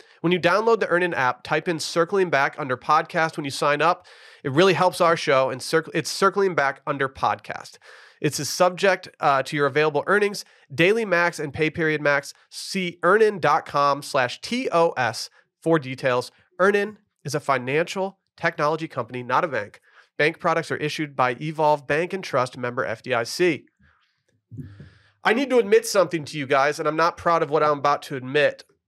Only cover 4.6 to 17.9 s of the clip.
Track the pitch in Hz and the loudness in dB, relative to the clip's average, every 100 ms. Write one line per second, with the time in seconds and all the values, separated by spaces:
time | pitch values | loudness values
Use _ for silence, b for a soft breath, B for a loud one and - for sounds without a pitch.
4.6 | 190 160 180 175 170 165 - 135 131 131 | 4 4 2 2 2 2 2 2 2 -2
5.6 | - 160 156 170 - - 196 196 196 156 | -2 -2 -2 -4 -6 0 0 2 0 2
6.6 | 139 143 - 143 135 - 123 101 - - | 0 -2 -6 -4 -4 -2 -2 -2 -6 -14
7.6 | - - B B B B 156 - 139 - | -16 -20 B B B B -4 -4 -4 0
8.6 | 180 175 196 185 - - 156 135 131 151 | 0 2 0 0 -4 -4 0 0 0 -2
9.6 | 143 135 156 143 131 196 202 208 - b | 0 2 0 0 0 0 0 -4 -12 b
10.6 | b 139 170 220 220 170 175 170 151 135 | b 0 2 2 0 2 0 -2 -8 -4
11.6 | 156 151 160 151 147 143 143 b b - | -4 -2 -2 0 2 0 -2 b b -16
12.6 | - 196 180 - 170 208 220 202 147 151 | -8 -6 -6 -2 2 4 4 2 2 2
13.6 | - 147 143 139 139 143 123 - - 240 | 0 2 2 2 -2 0 0 -2 -6 -4
14.6 | 262 170 170 151 120 117 - b b _ | 0 2 2 2 -2 -2 -10 b b _
15.6 | - 165 131 131 135 123 120 b b - | 0 0 0 -4 0 0 -2 b b 0
16.6 | 190 202 208 208 _ _ 147 143 - 131 | 2 2 -2 -8 _ _ -8 -4 -2 -2
17.6 | 123 143 175 | 0 -2 -2